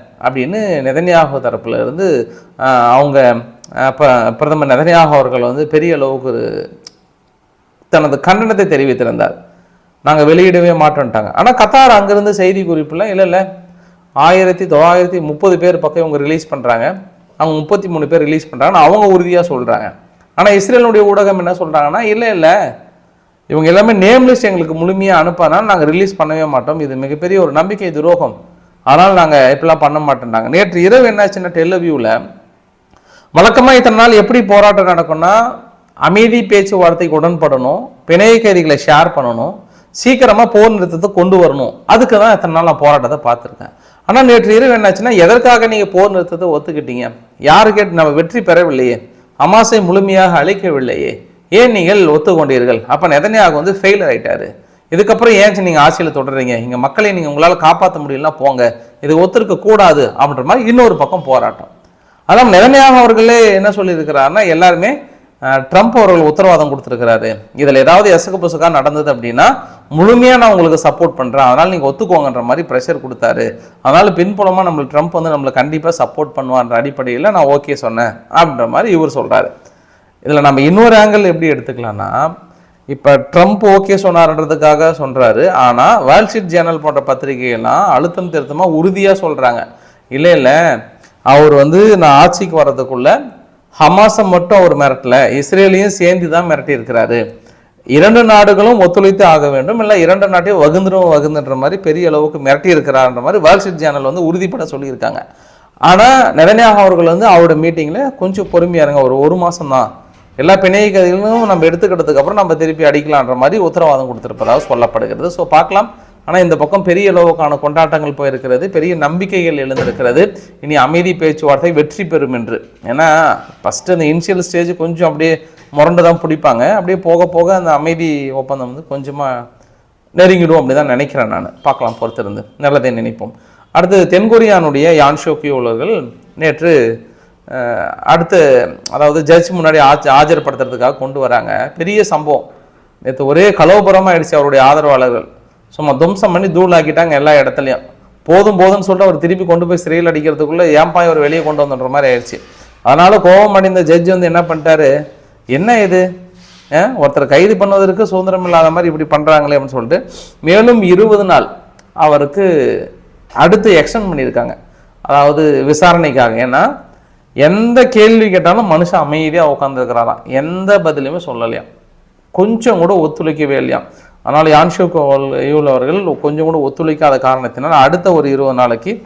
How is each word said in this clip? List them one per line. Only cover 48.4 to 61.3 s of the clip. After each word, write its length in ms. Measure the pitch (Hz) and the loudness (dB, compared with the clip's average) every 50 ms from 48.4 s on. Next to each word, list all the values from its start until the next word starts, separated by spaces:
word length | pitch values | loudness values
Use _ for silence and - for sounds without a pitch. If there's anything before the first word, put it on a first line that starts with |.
பெறவில்லையே, 680 | 185 180 165 170 175 160 135 127 127 120 120 - - - _ _ _ _ _ - | -2 0 2 2 2 0 0 -2 -2 -2 -2 -4 -10 -16 _ _ _ _ _ -4
ஹமாஸை 460 | 143 170 208 226 226 226 233 214 190 | 0 2 4 2 2 2 0 0 0
முழுமையாக 600 | 170 185 196 196 196 190 190 190 180 175 151 143 | 0 0 0 0 0 2 2 2 2 2 0 0
அழிக்கவில்லையே, 800 | 185 196 196 202 180 147 135 127 120 - 147 139 120 113 - - _ _ _ _ _ | 0 -2 -4 -4 -4 -4 -4 -4 -4 -6 -6 -6 -8 -8 -12 -16 _ _ _ _ _
ஏன் 220 | 170 220 247 247 | 2 2 4 4
நீங்கள் 360 | 226 196 165 175 208 202 180 | 2 0 0 2 2 2 2
ஒத்துக்கொண்டீர்கள்?" 800 | 156 151 156 151 202 175 160 151 135 131 123 123 123 117 113 - | 2 2 0 0 0 0 0 0 0 0 0 0 0 -2 -2 -2
அப்ப 220 | - 139 151 180 165 | -4 -2 -2 0 0
நெதன்யாகு 440 | 143 147 165 214 220 220 196 170 | 0 0 0 0 2 2 2 2
வந்து 260 | 151 147 160 196 190 196 | 2 0 -2 -4 -4 -2
ஃபெயிலியர் 280 | - 196 208 208 180 143 | 0 0 0 0 0 -2
ஆயிட்டாரு. 440 | 117 - - - - - - - - - _ _ _ _ _ _ | -2 -4 -4 -6 -6 -6 -8 -12 -16 -20 _ _ _ _ _ _
"இதுக்கப்புறம் 420 | 165 175 208 214 214 185 240 233 | -2 -2 0 0 0 0 0 2
ஏன் 300 | 220 196 202 214 185 202 | 2 2 2 2 0 -2
நீங்க 180 | 185 180 160 151 | -2 -2 0 2
ஆட்சியில 240 | 143 160 160 - 170 | 2 2 0 0 -4
தொடர்றீங்க? 520 | 156 143 143 131 139 135 135 127 123 120 | -4 -4 -6 -6 -6 -6 -6 -4 -4 -6
இங்க 220 | 113 117 123 123 123 | -6 -6 -8 -6 -6
மக்களை 340 | 131 139 - 214 214 208 | -6 -4 -2 -2 -2 -2
நீங்க 160 | 190 180 160 147 | -2 -4 -6 -6
உங்களால 240 | 143 147 165 175 | -2 0 0 0
காப்பாத்த 440 | 180 175 160 160 180 - 190 180 180 156 | 0 2 2 0 2 2 0 -2 -2 -6
முடியலன்னா 320 | 147 139 139 135 151 156 | -8 -8 -8 -4 -4 -6
போங்க, 460 | 151 - 135 139 131 127 120 117 - - - - _ _ | -4 -2 -2 -2 0 0 -2 -2 -2 -6 -14 -20 _ _
இது 180 | - 143 156 165 | -4 0 2 2
ஒத்துருக்க 400 | 180 185 - 233 208 190 180 - | 2 2 0 -2 -2 -2 -4 -2
கூடாது" 540 | - 208 214 208 196 170 156 147 127 - - - | 0 2 2 4 4 4 4 2 0 -2 0 -2
அப்படின்ற 260 | 139 147 139 127 127 | -2 -2 -2 -4 -2
மாதிரி 240 | 160 214 269 220 226 | -2 -2 0 0 0
இன்னொரு 280 | 233 247 240 220 165 | 2 4 4 2 2
பக்கம் 260 | 147 143 - 190 175 135 | 0 -2 -4 -4 -6 -2
போராட்டம். 440 | 131 | -2